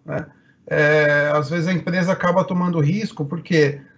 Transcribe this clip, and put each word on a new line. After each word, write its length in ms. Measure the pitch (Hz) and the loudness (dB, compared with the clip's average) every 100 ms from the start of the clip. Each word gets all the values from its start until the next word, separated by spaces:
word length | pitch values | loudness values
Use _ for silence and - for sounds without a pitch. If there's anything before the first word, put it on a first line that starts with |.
né? 220 | - 139 - _ _ _ - | -10 -10 -10 _ _ _ -4
É, 640 | 151 147 151 147 147 147 | 2 4 4 4 2 0
às 160 | 151 135 | 0 -2
vezes 180 | 170 165 | -2 -2
a 40 | |
empresa 360 | 180 180 180 180 | -2 -2 -2 -2
acaba 320 | 180 175 180 | 0 0 0
tomando 380 | 185 180 180 165 | 0 -2 0 0
risco, 460 | 143 202 220 - 143 | 0 0 -4 -8 -8
porque 560 | 170 - 165 143 139 - | -8 0 2 2 0 -16